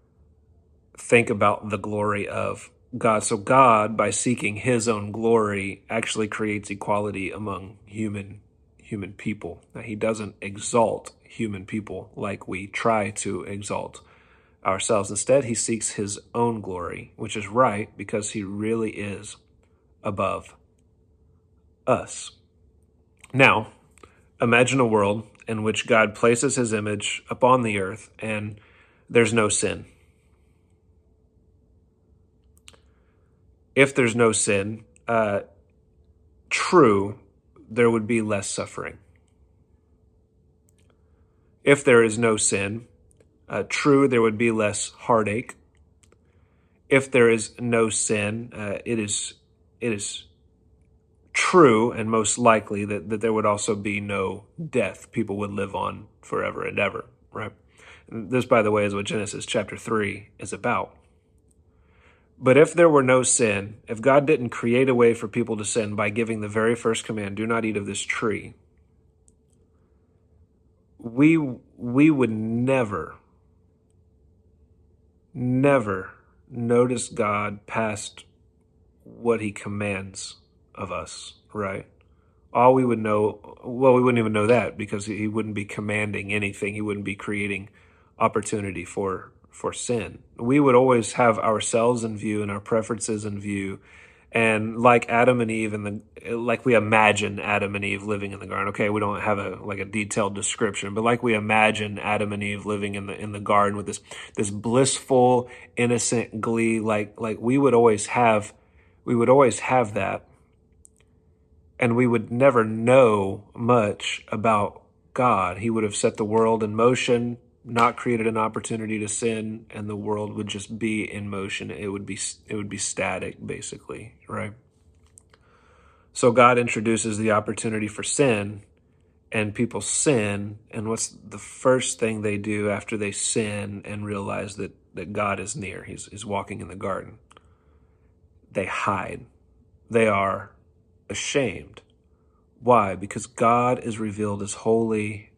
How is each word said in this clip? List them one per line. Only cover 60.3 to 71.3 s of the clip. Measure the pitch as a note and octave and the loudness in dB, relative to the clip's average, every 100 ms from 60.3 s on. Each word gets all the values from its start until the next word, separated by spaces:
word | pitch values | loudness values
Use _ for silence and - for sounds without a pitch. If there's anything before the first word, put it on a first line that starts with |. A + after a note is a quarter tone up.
| - | -18
is | G#2+ | -14
about. | F#2 A#2+ G#2 - - _ _ _ _ _ _ _ _ _ _ _ _ _ _ | -8 -4 -4 -4 -12 _ _ _ _ _ _ _ _ _ _ _ _ _ _
But | B2+ C3 | 4 6
if | D#3+ | 6
there | D#3 E3+ | 6 6
were | D3 | 8
no | B2+ B2+ | 6 4
sin, | B2 - A#2 G2+ G2 G#2+ - | 4 2 2 0 -6 -12 -12
if | A2+ | -2
God | B2 C3+ C#3 | 4 4 4
didn't | D3 A#2+ | 2 0
create | - A#2+ B2 C3+ | -4 0 2 4
a | B2 | 6
way | A#2+ | 4
for | A2+ G#2+ | 4 -2
people | A#2+ G#2 G#2+ | -4 -4 -4
to | |
sin | G#2 A#2+ G#2 G#2+ | -4 -4 -2 -2
by | G#2+ | -2
giving | G#2+ A2 A2 | -2 -4 -4
the | G#2+ | -4
very | A2 A2 A#2 | 0 0 0
first | A2+ A2+ - | 0 -2 -4
command, | A2 G2+ G2+ | -6 -6 -6
"Do | A2 | -2
not | A2+ | -2
eat | A2 G#2 | -2 -4
of | G2+ | -6
this | G2+ | -6
tree," | - - - D3+ B2+ - _ _ _ _ _ _ _ _ _ _ _ _ _ _ _ _ _ _ _ _ _ _ _ _ | -6 -4 -2 -4 -8 -18 _ _ _ _ _ _ _ _ _ _ _ _ _ _ _ _ _ _ _ _ _ _ _ _
we, | A#2 A#2 D3+ | -8 2 4